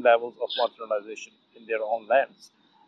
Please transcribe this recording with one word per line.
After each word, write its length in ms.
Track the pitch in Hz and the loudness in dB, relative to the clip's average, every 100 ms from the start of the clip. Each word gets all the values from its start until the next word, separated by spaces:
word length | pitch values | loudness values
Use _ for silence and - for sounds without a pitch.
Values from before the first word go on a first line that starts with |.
| 123 | 4
levels 240 | 117 120 113 | 4 2 -8
of 40 | 117 - | -6 -2
marginalization 720 | 113 - 110 107 104 104 - _ _ 117 | -2 -4 -6 -6 -6 -14 -18 _ _ -18
in 100 | 110 | -8
their 160 | 110 | -6
own 240 | 107 117 107 | -4 -4 2
lands. 460 | 131 127 _ - _ _ _ | 2 2 _ -20 _ _ _